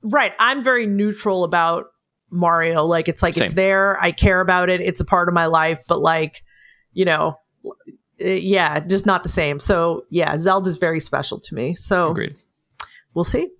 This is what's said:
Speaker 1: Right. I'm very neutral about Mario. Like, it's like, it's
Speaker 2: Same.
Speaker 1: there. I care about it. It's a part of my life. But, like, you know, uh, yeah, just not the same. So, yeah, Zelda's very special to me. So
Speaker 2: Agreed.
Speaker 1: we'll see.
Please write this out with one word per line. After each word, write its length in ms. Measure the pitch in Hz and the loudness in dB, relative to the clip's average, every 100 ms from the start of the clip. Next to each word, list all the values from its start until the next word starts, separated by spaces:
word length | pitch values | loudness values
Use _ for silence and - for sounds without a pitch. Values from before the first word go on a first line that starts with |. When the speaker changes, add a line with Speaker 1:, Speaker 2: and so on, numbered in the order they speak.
Speaker 1:
Right. 300 | 220 277 226 - | 0 0 0 2
I'm 240 | 226 277 | 0 2
very 240 | 254 247 220 | 0 0 0
neutral 560 | 202 208 208 214 190 | 0 0 0 -2 0
about 420 | 170 175 165 165 - _ _ _ _ | 0 2 2 0 -6 _ _ _ _
Mario. 540 | 175 170 165 165 165 156 | -2 2 2 2 2 2
Like, 220 | 170 160 | 0 0
it's 140 | 156 | 0
like, 160 | 175 160 | 0 0
it's 140 | 113 | 0
Speaker 2:
Same. 40 | 160 | 2
Speaker 1:
there. 460 | 190 196 196 196 | 2 2 2 2
I 100 | 180 | -2
care 300 | 165 202 185 | 2 2 4
about 260 | 180 180 180 | 2 2 2
it. 100 | 180 | 0
It's 180 | 180 175 | -2 -4
a 60 | - | 0
part 220 | 185 175 | 2 2
of 80 | 175 | 2
my 100 | 165 | 2
life. 340 | 160 160 160 _ | 2 0 -2 _
But, 120 | - | 0
like, 420 | 160 165 156 - - _ - _ _ | 2 0 -2 -8 -20 _ -20 _ _
you 120 | - 180 | -4 0
know, 320 | 156 156 156 _ _ | 0 -2 -4 _ _
uh, 640 | - - - - _ _ 180 | -18 -18 -20 -20 _ _ -4
yeah, 520 | 190 180 196 165 151 | -2 0 2 2 0
just 260 | 170 196 196 | -2 -2 0
not 160 | 185 | 0
the 80 | 180 | -2
same. 300 | - 156 143 | -2 -2 -2
So, 460 | - 185 170 165 - | 0 0 0 -2 -4
yeah, 260 | 170 156 151 | -2 0 0
Zelda's 380 | 175 190 190 165 | 2 2 0 -2
very 220 | 170 165 | -2 -2
special 400 | - 139 139 - | -4 -6 -6 -10
to 120 | - | -10
me. 220 | - 123 175 | -8 -6 -6
So 340 | - 185 165 | -2 0 0
Speaker 2:
Agreed. 260 | 160 - 147 _ _ _ _ - - _ | -2 -6 -10 _ _ _ _ -14 -14 _
Speaker 1:
we'll 100 | - | -4
see. 280 | 170 247 349 - | 0 0 -2 -8